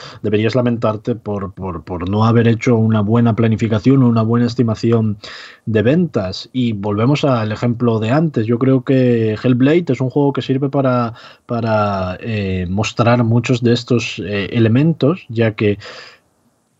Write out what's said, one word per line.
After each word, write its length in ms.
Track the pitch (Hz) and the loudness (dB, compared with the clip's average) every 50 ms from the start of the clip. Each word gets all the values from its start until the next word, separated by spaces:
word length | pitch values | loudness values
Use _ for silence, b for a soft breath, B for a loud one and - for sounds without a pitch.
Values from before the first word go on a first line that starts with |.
| B B B B | B B B B
deberías 320 | B 104 107 104 110 110 127 | B 0 0 2 2 2 0
lamentarte 640 | 127 120 120 117 113 120 110 107 104 - 120 117 | 0 0 0 0 0 -2 -2 -2 -2 -4 -6 -6
por, 380 | 110 - 104 104 98 98 95 - | -4 -6 -8 -6 -6 -6 -8 -10
por, 320 | 90 95 92 85 82 - | -10 -10 -8 -8 -10 -10
por 240 | - 90 82 87 95 | -10 -10 -8 -4 -2
no 160 | 101 107 110 | 0 2 2
haber 240 | 117 117 117 113 117 | 4 4 4 4 4
hecho 260 | 113 113 - 131 120 | 2 2 2 2 2
una 240 | 110 110 110 110 107 | 4 4 2 2 2
buena 380 | 101 107 113 120 117 117 110 | 2 2 2 2 4 2 2
planificación 680 | 117 113 113 110 98 117 104 110 107 - 127 139 135 123 | 2 2 0 0 0 0 0 0 2 2 4 4 6 4
o 60 | 120 | 4
una 140 | 117 110 110 | 4 2 2
buena 240 | 110 120 120 120 | 2 2 0 0
estimación 680 | 120 120 - 120 110 107 - 123 117 117 113 110 107 101 104 B B B B B B B B B | 0 0 0 0 0 -2 -2 0 0 2 2 2 0 -2 -6 B B B B B B B B B
de 160 | 117 107 151 | -2 0 2
ventas. 680 | 107 120 156 185 175 - - 113 95 92 - - - - | 2 2 2 2 0 0 -2 -4 -4 -6 -8 -10 -12 -8
Y 220 | - 127 120 117 107 | -4 -2 -2 -2 -2
volvemos 500 | 98 98 104 101 107 117 139 147 - 156 | -4 -4 -2 -2 0 2 2 2 2 2
al 300 | 139 123 113 110 107 104 | 0 0 0 -2 -4 -4
ejemplo 460 | - 123 120 117 120 123 117 113 107 | -4 -2 -2 -2 0 0 0 0 0
de 100 | 110 113 | 0 0
antes. 360 | 135 160 170 156 - 120 107 | 0 0 0 0 0 -2 -2
Yo 140 | 113 120 120 | 0 0 0
creo 240 | 135 135 135 123 - | 2 2 2 2 2
que 540 | - 135 131 127 123 120 113 110 107 107 - | 2 2 2 4 4 2 2 0 0 -2 0
Hellblade 440 | - 127 127 120 131 143 165 175 170 | 0 0 2 4 4 4 4 2 2
es 140 | - 123 - | 0 -2 -2
un 80 | 131 123 | -2 -2
juego 240 | - 151 143 139 135 | 0 0 0 0 0
que 80 | 135 | -2
sirve 260 | - - 131 135 143 | -2 -2 -2 -2 -2
para, 460 | 135 147 139 135 127 123 123 120 113 113 B B B B B B | -2 -2 0 0 0 0 0 -2 -4 -6 B B B B B B
para, 720 | - 120 117 113 113 110 107 104 101 98 95 92 90 90 - | -8 -6 -4 -2 0 0 0 0 0 -2 -4 -4 -6 -8 -8
eh, 480 | - 117 110 104 98 95 92 92 90 87 | -8 -6 -4 -4 -4 -2 -4 -4 -4 -4
mostrar 540 | 95 104 110 - - - 110 117 123 123 117 | -2 -4 -4 -2 -2 0 2 2 2 2 2
muchos 400 | 113 117 120 117 - 127 113 123 | 2 0 0 0 0 0 0 2
de 80 | 117 | 2
estos, 480 | 120 120 - - 123 107 - - - 113 101 | 0 0 0 0 -2 -2 -2 -4 -8 -8 -8
eh, 240 | 98 101 101 95 - | -6 -4 -4 -4 -2
elementos, 760 | - 117 113 110 113 135 151 165 156 - 131 135 185 - - - | 0 2 2 2 4 2 2 2 0 0 0 0 0 -2 -6 -6
ya 260 | 110 117 113 110 107 | -2 -2 0 0 0
que 240 | - 110 104 101 101 B B B B B B B B B _ _ _ _ _ _ _ _ _ _ | 0 0 0 0 -2 B B B B B B B B B _ _ _ _ _ _ _ _ _ _